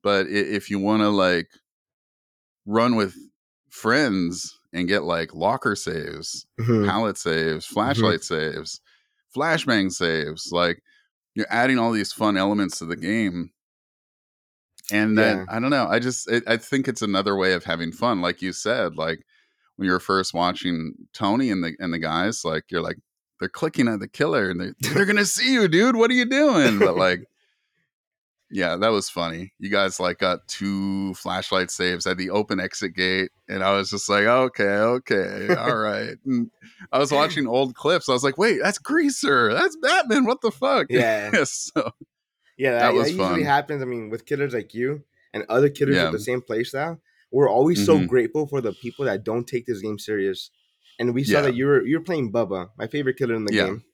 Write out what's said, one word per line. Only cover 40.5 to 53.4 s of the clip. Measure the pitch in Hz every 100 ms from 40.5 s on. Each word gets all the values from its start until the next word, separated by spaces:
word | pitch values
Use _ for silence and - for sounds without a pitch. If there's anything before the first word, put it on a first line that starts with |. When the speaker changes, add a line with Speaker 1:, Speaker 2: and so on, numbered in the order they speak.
Speaker 1:
fuck?" | - 269 262 139
<laughs> |
Speaker 2:
Yeah. | 123 117 107 104 196 135
Speaker 1:
So, | - - - 113 _ - _ _ _ _ -
Speaker 2:
Yeah, | 135
Speaker 1:
that | 120
Speaker 2:
that, | 120
Speaker 1:
was | 123 147
Speaker 2:
that |
usually | 180 185 175
Speaker 1:
fun. |
Speaker 2:
happens. | 147 143 147 147
I | 127
mean, | 120 107
with | 113 -
killers | 143 143
like | 120 98
you | 113 127 147 _ _ _
and | 107 -
other | 123 143
killers | 139 139 90
Speaker 1:
Yeah. | 82
Speaker 2:
with | 101
the |
same | - 127
play | - 113 120
style, | 135 156 165 _ _ _
we're | 131 143
always | 123 151 170 101
so | 156
Speaker 1:
Mm-hmm. | 90
Speaker 2:
grateful | 127 113 151 143
for | 139
the | 117
people | 95 120 - 131
that | 98
don't | 101 117 120
take | 123 120
this | 104
game | 107 104
serious. | - 107 98 92 - _ _ _ _ -
And | 120
we | 123
saw | 139 180
Speaker 1:
Yeah. |
Speaker 2:
that | 143 120
you | 135
were, | 139 107
you're | 160
playing | 165 165 120
Bubba, | 113 101 95 90 -
my | 110
favorite | 147 131 127
killer | 127
in | 113